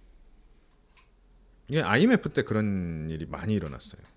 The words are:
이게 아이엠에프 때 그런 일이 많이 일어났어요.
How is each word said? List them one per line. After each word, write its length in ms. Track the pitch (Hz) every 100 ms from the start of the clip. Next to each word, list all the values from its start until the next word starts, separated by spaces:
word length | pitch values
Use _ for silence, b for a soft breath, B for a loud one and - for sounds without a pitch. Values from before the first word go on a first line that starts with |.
| - - - - _ _ _ _ _ _ _ _ _ _ _ _ -
이게 140 | 151
아이엠에프 480 | 98 113 233 240 -
때 120 | 139
그런 680 | - 107 107 95 85 80 80
일이 160 | 80 73
많이 260 | 73 95
일어났어요. 480 | 104 78 64 - - -